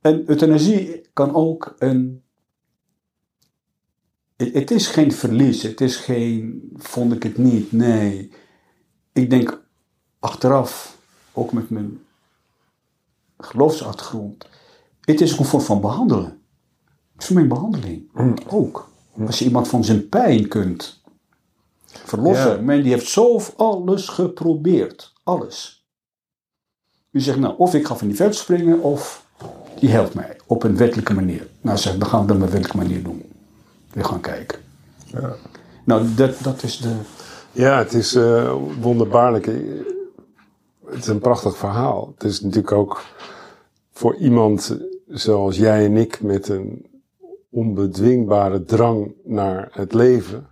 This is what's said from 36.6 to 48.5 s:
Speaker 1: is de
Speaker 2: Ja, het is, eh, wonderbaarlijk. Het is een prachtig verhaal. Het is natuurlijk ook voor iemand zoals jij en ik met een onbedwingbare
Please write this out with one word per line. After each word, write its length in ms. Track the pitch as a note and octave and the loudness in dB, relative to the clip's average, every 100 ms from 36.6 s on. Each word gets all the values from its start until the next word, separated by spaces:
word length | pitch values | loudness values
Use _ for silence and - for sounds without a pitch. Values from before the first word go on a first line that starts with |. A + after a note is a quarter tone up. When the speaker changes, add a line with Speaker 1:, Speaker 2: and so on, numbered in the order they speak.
Speaker 1:
is 140 | B2 - | -8 -8
de 180 | A#2+ A2+ G#2+ - - - - | -6 -6 -10 -18 -20 -20 -16
Speaker 2:
Ja, 260 | A#2+ C3 C3+ | 0 2 4
het 140 | G#2+ | 2
is, 220 | A#2 G#2+ | 0 2
eh, 420 | B2 A#2 A#2 B2 C3+ C#3+ D3 | 2 4 4 2 -2 -6 -4
wonderbaarlijk. 680 | A#2 A#2 G#2+ A#2+ B2 A#2 G#2 A#2 G2+ - G4+ F#4 F#4+ - _ _ _ _ _ _ | 0 2 2 4 4 2 -2 -6 -6 -8 -8 -10 -12 -18 _ _ _ _ _ _
Het 140 | - B2+ | -14 -10
is 80 | A2+ | -4
een 120 | G#2 | 0
prachtig 380 | B2 A#2 G#2+ F2+ | 2 2 0 -4
verhaal. 560 | G2+ G#2+ C3+ G2+ G#2+ | -6 -2 -2 -4 -6
Het 100 | - | -6
is 160 | G#2 G2 | -4 -4
natuurlijk 320 | G#2 G2 - | -2 -2 2
ook 320 | G#2 G2+ - - - - - - - _ _ _ | 2 2 -4 -12 -20 -20 -20 -20 -20 _ _ _
voor 240 | - A#2+ - | -2 -2 2
iemand 640 | D3 A#2 A2 G#2 - - F#4 - _ | 2 4 4 2 -4 -8 -10 -16 _
zoals 480 | - A2 G#2 G2 F2+ | -8 0 2 0 2
jij 280 | A2 G#2+ | 4 4
en 120 | G#2 A2 | 4 4
ik 260 | A2 - | 0 -2
met 260 | G#2 G2 G2 | -2 -2 -2
een 380 | G2 G2 - - C4+ _ _ F#4 F#4 _ | -6 -6 -12 -18 _ _ _ -20 -20 _
onbedwingbare 1120 | A#2+ A2+ G2 G2 F2 A#2 B2+ A2 G#2 G2+ | -4 -4 -2 -2 2 4 4 2 2 2